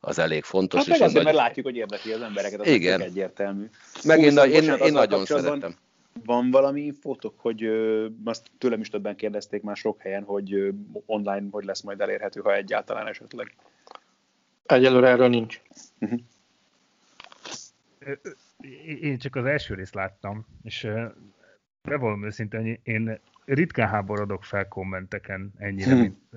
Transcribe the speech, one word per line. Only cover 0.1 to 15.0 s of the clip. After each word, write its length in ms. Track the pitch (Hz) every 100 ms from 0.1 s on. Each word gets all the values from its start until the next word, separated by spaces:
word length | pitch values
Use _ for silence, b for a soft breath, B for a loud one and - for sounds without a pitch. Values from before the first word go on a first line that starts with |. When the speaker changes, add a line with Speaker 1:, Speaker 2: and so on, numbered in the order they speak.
| -
Speaker 1:
elég 260 | 80 78
fontos, 340 | - 95 95 -
Speaker 2:
Hát 100 | 285
meg 80 | 330
Speaker 1:
és 60 |
én 60 | 208
Speaker 2:
azért, 160 | -
mert 120 | 156 156
Speaker 1:
nagy- 100 | 120
Speaker 2:
látjuk, 200 | - 131
hogy 100 | 120
érdekli 360 | 104 101 110
az 80 | 113
embereket, 400 | 117 98 101 101
az 60 | 104
Speaker 1:
Igen. 320 | 123 87 92
Speaker 2:
tök 80 | 92
egyértelmű. 640 | 90 95 - 101 98 110 b b -
Speaker 1:
Meg 140 | 147 160
Speaker 2:
Hú, 60 |
Speaker 1:
én 80 | 151
na-, 100 | 143
Speaker 2:
viszont 180 | 135 156
Speaker 1:
én, 40 | 156
Speaker 2:
bocsánat, 100 | 139
Speaker 1:
én 60 | 139
Speaker 2:
azzal 140 | 147
Speaker 1:
nagyon 180 | 107 98
Speaker 2:
kapcsolatban 420 | 95 147 262 147
Speaker 1:
szerettem. 180 | 87 85 _ _ _ -
Speaker 2:
van 260 | 113 120 123
valami 300 | 131 139 143
infótok, 540 | 147 143 151 131 110 -
hogy, 240 | 117 110
ö, 420 | 110 110 110 110 110 113
azt 260 | 110 113 - _
tőlem 220 | 127 110
is 80 | 107
többen 280 | 107 101 98
kérdezték 460 | 107 101 - 104
már 140 | 104 101
sok 240 | 113 -
helyen, 220 | 95 98
hogy, 300 | 101 101 98
ö, 140 | 98 98 101 104 107 -
online 420 | 110 101 101 101
hogy 140 | 104
lesz 160 | 98 95
majd 200 | 104 101
elérhető, 400 | 101 101 101 -
ha 140 | 101
egyáltalán 520 | 101 101 107 - 110 107
esetleg. 480 | 104 113 120 110 _ b b b b b b _ _ _ _ -
Speaker 3:
Egyelőre 420 | 131 131 127